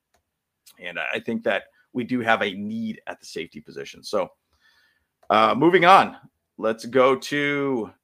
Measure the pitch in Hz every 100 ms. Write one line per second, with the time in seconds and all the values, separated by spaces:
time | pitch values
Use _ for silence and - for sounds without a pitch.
0 | _ _ _ _ _ _ - _ 90 87
1 | 67 113 117 113 113 98 - _ _ 127
2 | 113 123 113 110 104 95 104 113 110 -
3 | - 87 - 87 80 80 71 65 71 98
4 | - 101 87 _ _ _ _ _ _ _
5 | _ _ _ 107 110 110 160 185 170 190
6 | 104 - _ _ _ - 110 113 120 127
7 | 131 131 - 147 143 143 139 127 95 -